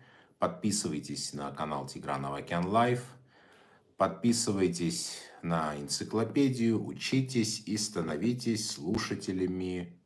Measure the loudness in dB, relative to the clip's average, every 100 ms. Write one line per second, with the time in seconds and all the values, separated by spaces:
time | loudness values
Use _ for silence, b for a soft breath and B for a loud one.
0 | B B B B -4 0 -2 0 0 -4
1 | -6 -8 -8 -6 -8 -6 -4 -4 -6 -8
2 | -6 -4 -4 -6 -2 0 2 4 4 2
3 | -2 -14 B B B B B B B 0
4 | 0 2 2 2 2 4 2 2 0 -2
5 | -4 -8 B B -2 0 0 -2 -4 -4
6 | -2 0 2 4 4 4 4 2 0 -6
7 | 0 2 4 2 2 0 -4 -2 -2 -2
8 | -2 0 2 2 0 0 -2 -4 -2 0
9 | 0 -4 -2 0 0 0 -2 -4 -6 -10